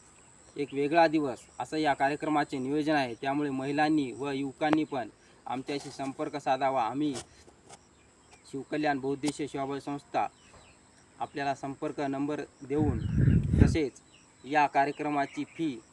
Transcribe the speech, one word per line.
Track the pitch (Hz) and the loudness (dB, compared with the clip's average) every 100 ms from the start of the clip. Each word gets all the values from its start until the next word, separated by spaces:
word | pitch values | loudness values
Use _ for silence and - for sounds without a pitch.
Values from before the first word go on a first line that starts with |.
| - - - - - - | -20 -20 -20 -20 -14 -6
एक | 139 | -4
वेगळा | 135 143 170 165 | -2 2 4 4
दिवस | 156 139 107 - - | 4 0 -4 -12 -12
असं | 123 156 | -6 0
या | 151 | 0
कार्यक्रमाचे | 135 139 147 156 151 143 139 | 2 0 0 0 0 0 -2
नियोजन | 127 151 147 | -2 0 2
आहे. | 147 127 | 2 0
त्यामुळे | 110 139 143 147 | -4 -4 -2 -2
महिलांनी | 131 135 143 151 156 131 | -2 -2 0 2 2 0
व | 110 143 | -4 -4
युवकांनी | 135 139 - 151 156 | -4 -4 -2 0 0
पण | 151 139 104 - - - - | 0 -4 -6 -12 -20 -16 -8
आमच्याशी | 127 135 143 143 | -8 -4 -6 -6
संपर्क | - 135 131 151 147 | -8 -8 -6 -6 -4
साधावा. | 139 131 135 131 | -2 0 2 0
आम्ही | 110 131 151 123 - - - - - - _ _ _ _ _ - - | 0 0 -2 -2 -8 -18 -20 -20 -20 -20 _ _ _ _ _ -20 -12
शिवकल्याण | 139 123 151 151 139 | -10 -6 -2 0 0
बहुउद्देशीय | 135 135 143 - 143 | -2 -2 -2 -4 -6
सेवाभावी | 139 135 139 | -4 -6 -6
संस्था | 143 143 - 120 104 - - - - - _ _ - - | -6 -10 -6 -4 -4 -6 -20 -20 -20 -20 _ _ -20 -12
आपल्याला | 120 151 139 135 | -10 -4 -4 -4
संपर्क | 139 135 151 143 | -6 -6 -6 -4
नंबर | 139 139 143 147 - - | -4 -2 -2 -4 -6 -12
देऊन, | 131 147 147 - - - - - - - | -4 0 2 0 0 4 6 6 4 8
तसेच | - 165 135 - - - _ _ 127 | 8 6 0 -4 -20 -20 _ _ -2
या | 147 143 | 2 4
कार्यक्रमाची | 143 139 143 147 147 143 151 | 4 2 2 -2 0 -2 -4
फी | 139 - 160 113 - | -8 -4 -4 -4 -12